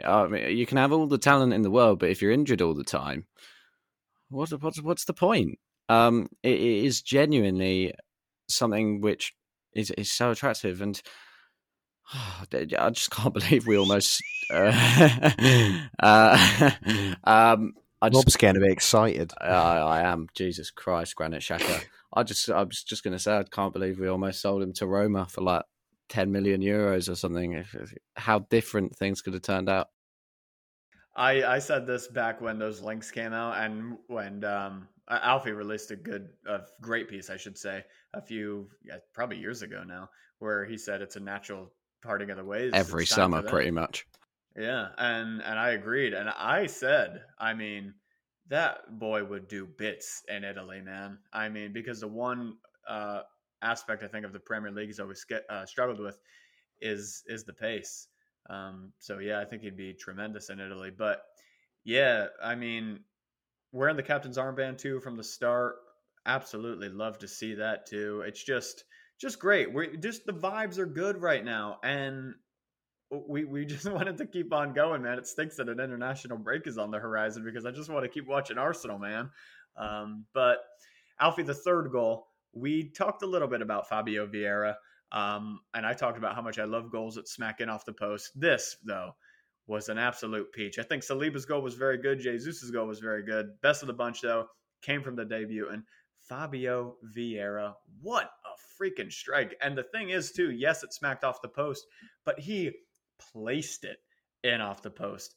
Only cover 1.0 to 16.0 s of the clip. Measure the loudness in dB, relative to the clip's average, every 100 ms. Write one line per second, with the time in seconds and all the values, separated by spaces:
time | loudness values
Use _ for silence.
1 | 4 4 6 6 6 4 6 8 8 8
2 | 4 4 4 4 4 4 4 2 0 -2
3 | -2 -6 -8 _ -20 -20 _ _ _ _
4 | _ _ -10 -6 -4 -2 -4 -4 -2 -2
5 | -2 2 4 6 2 -2 _ _ 4 8
6 | 8 6 2 -2 2 4 4 4 4 0
7 | 2 6 6 6 4 4 4 2 0 -4
8 | -18 _ _ _ -4 0 2 2 2 2
9 | 2 0 -4 -10 _ _ _ -4 -2 -2
10 | -2 2 2 2 0 0 -2 -2 -2 -4
11 | -10 -20 -20 -20 _ _ _ _ _ _
12 | -12 -8 -8 -10 -4 -2 0 2 2 2
13 | -2 2 2 2 4 4 6 6 8 6
14 | 4 0 -2 -8 -2 4 6 8 8 10
15 | 10 10 4 6 8 8 8 4 -2 6